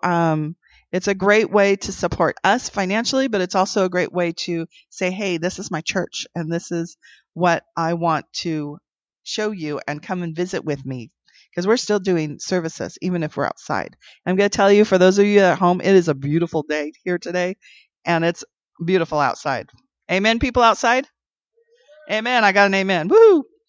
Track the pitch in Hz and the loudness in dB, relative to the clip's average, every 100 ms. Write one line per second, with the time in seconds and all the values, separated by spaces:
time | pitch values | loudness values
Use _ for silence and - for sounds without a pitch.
0 | 180 170 165 156 151 170 _ _ _ 185 | 0 0 0 0 -4 -8 _ _ _ -6
1 | 190 196 190 208 220 208 202 196 - 190 | -4 0 2 4 4 2 2 0 -4 -6
2 | 180 - 165 - - 226 - - 185 208 | -6 0 -2 0 0 0 -2 -6 -4 -2
3 | 233 262 262 208 180 196 190 - 185 180 | -2 -2 -2 -2 -2 0 0 0 0 0
4 | 165 180 175 165 - 170 165 _ _ - | -4 -2 -4 -4 -6 -6 -6 _ _ -6
5 | 180 185 202 170 175 - - 151 - 196 | -6 -4 -4 -4 -4 -6 -8 -8 -6 -4
6 | - - - 170 160 170 - 170 170 - | -6 -8 -10 -8 -6 -6 -4 -6 -6 -10
7 | _ - _ - 175 170 - - 165 170 | _ -20 _ -2 0 0 -4 -6 -4 -2
8 | 165 156 - - 175 156 147 151 _ _ | -2 -2 -6 -10 -6 -6 -8 -12 _ _
9 | _ _ - - 214 208 151 147 - 147 | _ _ -12 -6 -6 -6 -8 -8 -8 -10
10 | - 185 175 160 180 180 156 143 135 127 | -8 -6 -6 -6 -6 -4 -6 -8 -8 -10
11 | 113 _ _ _ _ - 180 247 - 208 | -12 _ _ _ _ -6 0 0 0 -2
12 | 190 175 156 151 - 185 160 - 90 - | 0 -2 -2 -8 -4 -4 -4 -8 -12 -8
13 | 185 180 156 - 139 - - 107 - - | -6 -4 -4 -4 -6 -6 -6 -6 -6 -14
14 | - _ - 185 202 - 196 202 214 190 | -20 _ -4 0 0 2 4 6 6 6
15 | 185 196 202 202 190 175 180 180 - 196 | 6 6 4 6 4 4 2 2 4 4
16 | 170 139 139 156 165 160 151 151 147 160 | 4 -2 -2 -2 0 -4 -4 -4 -6 -8
17 | - 175 - 180 180 190 _ - _ _ | -6 -6 -4 -4 -4 -6 _ -20 _ _
18 | - 170 165 170 - _ _ _ 170 185 | -4 0 0 -2 -10 _ _ _ 0 0
19 | 165 151 135 - 151 127 - _ _ _ | 0 0 -2 -2 -4 -6 -8 _ _ _
20 | - 185 208 226 262 247 233 214 240 247 | -6 -2 0 0 0 4 4 4 2 0
21 | 277 _ _ _ _ _ _ _ _ - | -2 _ _ _ _ _ _ _ _ -20
22 | - 214 226 247 208 190 202 196 190 180 | -6 -4 0 2 4 6 4 4 0 0
23 | 160 392 453 349 262 _ | 4 8 8 6 0 _